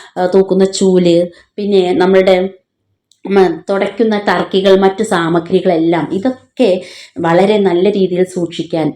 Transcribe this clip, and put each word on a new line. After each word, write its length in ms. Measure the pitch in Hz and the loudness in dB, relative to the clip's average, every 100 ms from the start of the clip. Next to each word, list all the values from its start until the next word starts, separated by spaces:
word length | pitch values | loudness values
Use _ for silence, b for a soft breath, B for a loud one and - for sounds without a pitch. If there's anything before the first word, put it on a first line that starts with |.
| B - | B -4
ഏഹ്, 140 | 180 | 0
തൂക്കുന്ന 340 | 190 190 190 190 | 2 2 2 0
ചൂല്, 460 | 190 196 185 175 170 175 b b | 0 2 2 2 2 0 b b
പിന്നെ 300 | - 202 196 180 180 | -8 -2 0 2 0
നമ്മളുടെ 400 | 185 190 190 185 190 - _ _ _ _ _ _ 190 | 2 4 4 2 -2 -8 _ _ _ _ _ _ -2
മ-, 300 | 196 180 160 | 2 2 0
തുടയ്ക്കുന്ന 520 | - 196 202 - 220 208 | -6 -4 -4 -2 -2 0
ടർക്കികൾ, 500 | 208 175 175 190 196 190 | -2 -2 -2 0 2 4
മറ്റു 240 | 190 190 | 2 0
സാമഗ്രികളെല്ലാം 1000 | 214 180 165 170 165 190 185 165 165 170 151 | -4 -2 0 -2 0 -2 0 0 0 -2 -2
ഇതൊക്കെ 580 | 190 262 254 _ - 226 180 B B B - | -4 -4 -6 _ -2 0 0 B B B -6
വളരെ 340 | 170 170 202 214 | 0 2 2 2
നല്ല 260 | 196 175 202 | 2 2 0
രീതിയിൽ 320 | 202 180 175 180 | 0 -2 0 -2
സൂക്ഷിക്കാൻ 600 | 185 165 - 160 165 151 | -2 -6 -6 -8 -4 -4